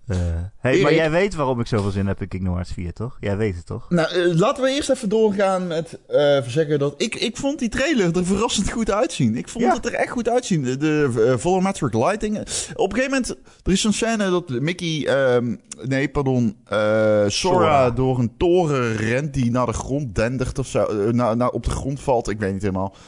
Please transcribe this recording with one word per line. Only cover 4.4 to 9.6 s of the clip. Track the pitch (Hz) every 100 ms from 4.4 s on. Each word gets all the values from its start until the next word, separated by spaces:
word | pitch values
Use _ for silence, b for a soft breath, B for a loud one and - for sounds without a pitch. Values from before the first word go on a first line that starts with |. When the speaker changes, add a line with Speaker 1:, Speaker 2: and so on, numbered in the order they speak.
| 220 254
Speaker 2:
we | 262
eerst | 277 277
even | 262 202
doorgaan | 220 214 196 190 185 180
met, | 160 165 - -
eh, | 127 143 139
zeggen | 120 143 147 147
dat... | 139 -
Ik, | 220 -
ik | 233 -
vond | 277 294
die | 233
trailer | - 294 269 175 175
er | 180
verrassend | 196 240 - -
goed | 233 220
uitzien. | 202 - - 117 120
Ik | -
vond | 233